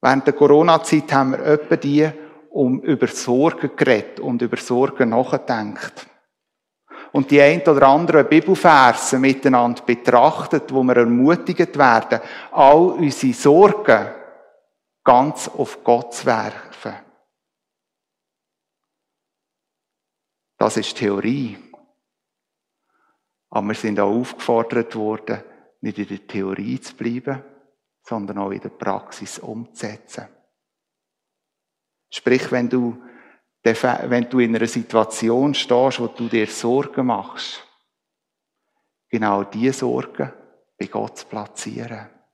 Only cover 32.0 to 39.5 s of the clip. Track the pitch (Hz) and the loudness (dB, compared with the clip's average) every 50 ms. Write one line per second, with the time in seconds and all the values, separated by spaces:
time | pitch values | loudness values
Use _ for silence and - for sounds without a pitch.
32 | _ _ - - _ 123 123 131 - - - 127 120 117 120 127 123 117 117 120 | _ _ -18 -6 _ 0 0 0 0 -4 -4 -4 -2 -2 -2 -2 -2 -4 -8 -12
33 | - - - - _ _ _ _ _ _ _ _ _ 113 113 - - 127 120 - | -18 -20 -20 -20 _ _ _ _ _ _ _ _ _ -2 -2 0 -2 -2 -2 -2
34 | 123 127 127 123 117 120 - 127 120 117 113 110 120 113 - 123 110 - - 113 | -4 -2 -2 -2 -2 0 0 0 0 2 0 -2 -2 -2 -4 -6 -8 -2 0 0
35 | 110 110 - - 117 113 117 127 135 147 139 - - - 123 120 131 135 123 - | 0 0 -2 -6 -2 -2 0 0 0 -2 -2 -4 -2 0 0 2 2 0 -2 -4
36 | 120 113 - - 120 113 113 110 107 104 - - - 117 123 135 143 139 - - | -8 -8 -8 -8 -8 -4 -2 -2 -2 -2 -6 -6 -4 -2 -2 -2 -2 -4 -6 -4
37 | 131 127 117 101 98 - - - - - - - - _ _ _ _ _ _ _ | -4 -2 -4 -4 -6 -10 -14 -14 -14 -14 -14 -18 -20 _ _ _ _ _ _ _
38 | _ _ _ _ _ _ _ _ _ _ _ _ _ _ _ _ _ _ _ _ | _ _ _ _ _ _ _ _ _ _ _ _ _ _ _ _ _ _ _ _
39 | _ _ - 113 107 107 101 101 98 98 | _ _ -6 -4 -2 0 -2 -2 -4 -6